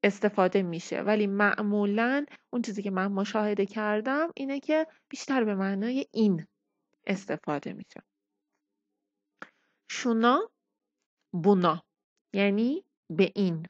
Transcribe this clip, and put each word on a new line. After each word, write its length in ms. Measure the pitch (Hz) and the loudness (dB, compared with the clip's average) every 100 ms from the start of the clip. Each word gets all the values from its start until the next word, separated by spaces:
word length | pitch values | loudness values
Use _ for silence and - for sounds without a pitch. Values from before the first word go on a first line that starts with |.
استفاده 600 | 202 196 208 202 185 196 | 2 2 -2 2 2 2
می‌شه، 400 | 185 165 - - | 0 -4 -6 -6
ولی 240 | - 214 208 | 0 0 0
معمولاً 1000 | 196 208 - 214 208 202 208 233 277 294 - _ | 2 2 2 0 0 0 0 0 0 -4 -12 _
اون 120 | 247 | -6
چیزی 200 | 233 202 | -6 -6
که 80 | 202 | -4
من 160 | 190 196 | -2 -2
مشاهده 540 | 196 202 214 214 208 196 | -2 -2 0 0 0 -2
کردم 640 | 220 214 214 220 277 330 - | -2 -2 -2 0 -2 -2 -4
اینه 240 | 269 277 | -6 -6
که 260 | - 311 320 _ _ | 0 0 0 _ _
بیشتر 360 | - - 269 | -16 -2 0
به 100 | 220 | 0
معنای 520 | 196 196 196 220 262 - | 0 -2 -2 -2 -4 -4
این 340 | - 214 175 156 _ _ _ _ _ - | 2 2 2 -4 _ _ _ _ _ -6
استفاده 680 | 196 - 151 - 147 - | -6 -4 -8 -4 -6 -6
می‌شه. 300 | - - - _ _ _ _ _ _ _ _ _ _ _ _ _ _ - _ _ _ _ | -14 -16 -20 _ _ _ _ _ _ _ _ _ _ _ _ _ _ -20 _ _ _ _
شونا، 600 | - 254 226 233 277 440 _ _ _ _ _ _ _ _ | -6 -2 2 4 4 0 _ _ _ _ _ _ _ _
بونا، 500 | 180 170 202 175 165 _ _ _ _ _ | 0 4 4 4 0 _ _ _ _ _
یعنی 520 | 202 202 202 233 311 - _ _ | 0 2 2 0 -2 -6 _ _
به 220 | 160 185 | 0 0
این. 320 | - 190 165 165 | 2 0 0 -8